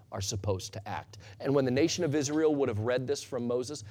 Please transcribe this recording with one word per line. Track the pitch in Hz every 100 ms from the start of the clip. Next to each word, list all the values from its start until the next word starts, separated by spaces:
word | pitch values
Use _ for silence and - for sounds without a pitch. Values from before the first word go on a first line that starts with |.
| -
are | 107
supposed | 98 107 104 95 -
to | - -
act. | 85 73 - - -
And | 143
when | 139
the | 131
nation | 127 165 -
of | 165
Israel | 147 135 151 156
would | 147 131
have | 104
read | 113 127 127
this | 143
from | - 127 120
Moses, | 123 131 147 -